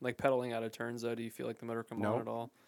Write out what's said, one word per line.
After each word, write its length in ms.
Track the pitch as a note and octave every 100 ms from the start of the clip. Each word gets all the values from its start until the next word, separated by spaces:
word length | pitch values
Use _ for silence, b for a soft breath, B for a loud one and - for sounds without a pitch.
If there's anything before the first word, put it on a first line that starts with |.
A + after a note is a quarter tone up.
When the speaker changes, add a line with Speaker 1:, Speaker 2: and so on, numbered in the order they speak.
Speaker 1:
Like 160 | B2 A#2
pedaling 360 | C#3 C3 B2
out 100 | A#2
of 80 | A2+
turns, 300 | - A#2 A#2+
though, 120 | A#2
do 80 | A#2
you 80 | A#2
feel 160 | - A#2+
like 120 | A2+
the 80 | A#2
motor 180 | A#2
come 140 | A2+ A#2
on 40 | G#2+
Speaker 2:
Nope. 80 | A2+
Speaker 1:
at 60 | A2+
all? 220 | A#2 A#2 -